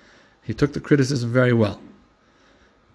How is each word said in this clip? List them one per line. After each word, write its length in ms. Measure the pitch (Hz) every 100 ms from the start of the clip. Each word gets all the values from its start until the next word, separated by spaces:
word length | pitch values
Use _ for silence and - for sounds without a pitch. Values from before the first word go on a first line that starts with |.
| _ _ _ _
He 100 | -
took 200 | 107 143
the 80 | -
criticism 500 | - 147 127 139 117
very 220 | 127 123
well. 260 | 117 101 - - - _ _ _ _ _ _ _ _ _